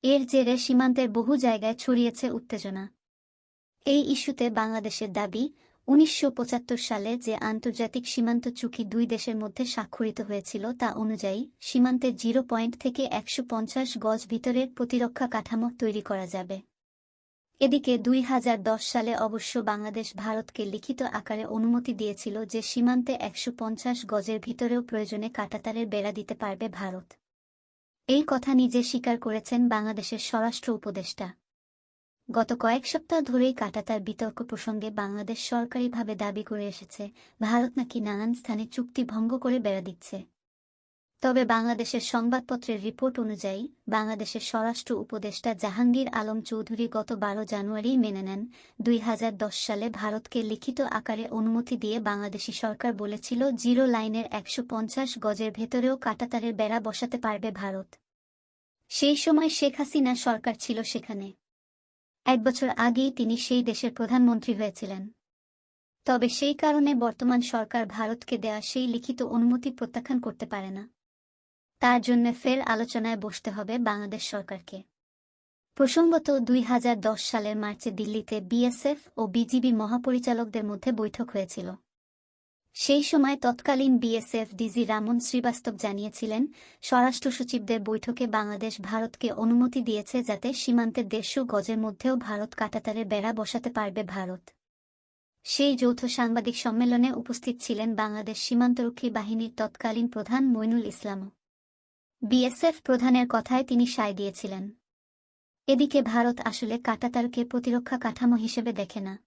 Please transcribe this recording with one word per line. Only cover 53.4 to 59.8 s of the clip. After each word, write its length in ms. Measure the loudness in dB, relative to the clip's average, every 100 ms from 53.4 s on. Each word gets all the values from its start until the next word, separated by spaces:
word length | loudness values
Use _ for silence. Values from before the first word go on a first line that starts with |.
| 0
জিরো 360 | 2 2 4 4
লাইনের 380 | 4 0 -4 -4
একশো 320 | -8 -6 -6 -4
পঞ্চাশ 500 | -4 -4 -2 -4 -2
গজের 320 | -2 0 -2
ভেতরেও 460 | -4 -2 2 2 0
কাঁটাতারের 560 | -2 -4 -2 -2 -2
বেড়া 260 | 0 0 0
বসাতে 380 | -2 -4 -4 -4
পারবে 340 | -4 -4 -4
ভারত। 440 | -6 -6 -6 -10 -20 _ _ _ _ _ _ _ _ _
সেই 260 | 2 4 4
সময় 340 | 6 6 4
শেখ 280 | 2 0
হাসিনা 380 | 0